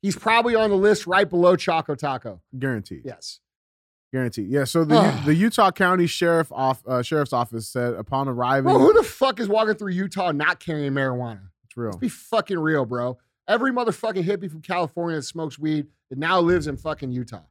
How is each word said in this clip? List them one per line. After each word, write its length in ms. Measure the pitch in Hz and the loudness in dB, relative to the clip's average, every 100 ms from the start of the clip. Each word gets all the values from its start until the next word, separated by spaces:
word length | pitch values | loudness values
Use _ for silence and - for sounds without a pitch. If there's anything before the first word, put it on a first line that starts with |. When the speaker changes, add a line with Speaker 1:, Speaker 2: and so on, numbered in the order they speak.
Speaker 1:
He's 140 | 196 - | -4 -2
probably 380 | 226 226 233 | 2 2 4
on 160 | 226 220 | 2 2
the 60 | 196 | 4
list 300 | 202 208 175 | 4 2 2
right 220 | 185 202 | 0 2
below 280 | 175 175 180 | 4 4 4
Choco 380 | - 160 - | 2 -2 -2
Taco. 460 | 143 147 131 117 90 _ 131 | -6 -4 -6 -8 -16 _ -6
Speaker 2:
Guaranteed. 440 | 135 117 - - | -4 -4 -8 -14
Speaker 1:
Yes. 360 | 127 95 - - _ _ _ _ _ _ _ | -14 -14 -16 -18 _ _ _ _ _ _ _
Speaker 2:
Guaranteed. 360 | 131 123 113 98 | -4 -4 -6 -2
Yeah. 160 | 143 | -2
So 200 | 131 165 | 0 0
the 100 | 160 233 | 4 6
U-, 180 | 175 131 | 4 2
Speaker 1:
<sighs> 60 | 143 | 0
Speaker 2:
the 80 | |
Utah 360 | 165 220 - 196 | 2 2 4 2
County 360 | - 180 185 170 | 4 2 2 0
Sheriff 440 | - 175 165 156 | 0 2 2 0
off-, 300 | - 131 131 - | -2 -2 -2 -2
uh, 160 | 127 | -2
Sheriff's 300 | 120 156 143 | 0 -2 0
Office 340 | 123 120 113 107 | -2 -2 -6 -8
said 260 | 127 120 | -4 -2
upon 340 | 101 107 135 139 | -4 -4 -4 -2
arriving 440 | 123 123 135 135 | -2 0 2 4
Speaker 1:
Bro, 60 | 427 | 6
who 140 | - | 8
the 80 | 440 | 6
fuck 380 | - - 269 269 | 4 0 0 0
is 80 | 214 | 0
walking 260 | 214 220 | 0 0
through 180 | 214 202 | -2 -2
Utah 400 | 180 196 196 180 | -4 -4 -4 -2
not 280 | 147 151 175 | 0 0 -2
carrying 320 | - 156 143 | -4 -4 -2
marijuana? 480 | 139 135 123 120 104 95 _ | 0 -2 -2 -8 -10 -18 _
Speaker 2:
It's 120 | _ - | _ -8
real. 120 | 113 | -8
Speaker 1:
Let's 100 | 92 | -4
be 100 | 233 | -8
fucking 500 | - - 226 202 185 | -8 -4 -2 -2 -2
real, 260 | 156 151 123 | 0 0 -2
bro. 320 | 123 123 123 _ _ - | -4 -4 -6 _ _ -2
Every 240 | 226 262 | 0 0
motherfucking 520 | 247 233 - 220 190 | 0 -2 -4 -6 -4
hippie 260 | 175 202 185 | -4 -4 -6
from 120 | 156 | -14
California 540 | - 175 165 - 170 160 | -6 -4 -4 -4 -6 -6
that 80 | |
smokes 340 | 131 165 156 131 | -8 -8 -10 -6
weed 300 | 156 156 147 _ _ | -4 -4 -6 _ _
that 80 | 131 | -6
now 220 | 160 185 | 0 2
lives 260 | 170 180 151 | 4 2 0
in 100 | 135 | -8
fucking 340 | 156 151 135 | -8 -8 -6
Utah. 300 | 127 117 101 78 | -8 -8 -14 _